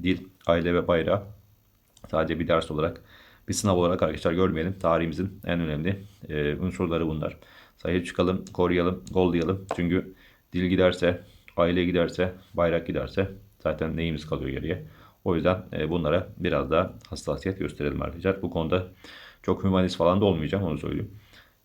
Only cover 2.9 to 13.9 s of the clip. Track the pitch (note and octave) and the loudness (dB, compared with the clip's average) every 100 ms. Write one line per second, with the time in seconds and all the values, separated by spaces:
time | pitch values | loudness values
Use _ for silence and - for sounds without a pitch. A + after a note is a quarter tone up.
2.9 | - - - - - - G2 G#2 F2+ E2+ | -4 -16 -20 -20 -14 -8 -2 2 4 4
3.9 | F#2 D#2+ D2 F2+ E2+ F#2 D#2+ F2 F#2+ E2+ | 2 0 0 0 2 2 2 -2 -2 2
4.9 | E2 E2 D#2+ F#2 - E2+ F2 D#2 D2+ E2+ | 2 2 -2 -6 -6 -4 -2 -2 -2 -2
5.9 | G2+ - - - D2+ D2 D2+ F#2 - F2+ | -4 -6 -16 -8 -2 -2 -2 -4 -2 -2
6.9 | E2 D#2+ D#2 D#2+ - - - - _ - | 0 -2 -2 -6 -8 -18 -20 -20 _ -2
7.9 | F2+ F2 - F2+ F#2 - - F2 F2 F2 | -2 -2 0 0 0 -4 0 2 2 2
8.9 | F#2 - F#2 F2+ E2+ D#2+ F#2+ - - E2+ | -2 -2 2 2 2 0 -2 -4 -2 0
9.9 | F#2 - - - _ _ F2+ F2+ F#2 F2+ | 0 -2 -12 -20 _ _ -2 0 4 4
10.9 | F2 F2 F2+ - - - - E2+ F2+ F2 | 4 2 0 -4 -20 -6 2 2 4 2
11.9 | F2 E2 - F#2 - - E2+ E2+ E2+ - | 2 2 0 -2 -4 -8 0 2 2 0
12.9 | D2 C2+ - F#2+ - - _ D#2+ D#2 D#2+ | -4 -4 -2 -2 -4 -20 _ -4 -2 -2